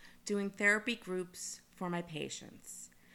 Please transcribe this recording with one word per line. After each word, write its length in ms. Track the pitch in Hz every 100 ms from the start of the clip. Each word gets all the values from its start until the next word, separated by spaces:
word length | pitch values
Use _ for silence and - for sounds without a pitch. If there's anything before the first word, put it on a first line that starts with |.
| - -
doing 240 | - 202 202
therapy 460 | 196 202 214 214
groups 680 | 226 - 185 180 - - - -
for 160 | - 180
my 120 | 175
patients, 880 | 170 151 139 - - - - - - - -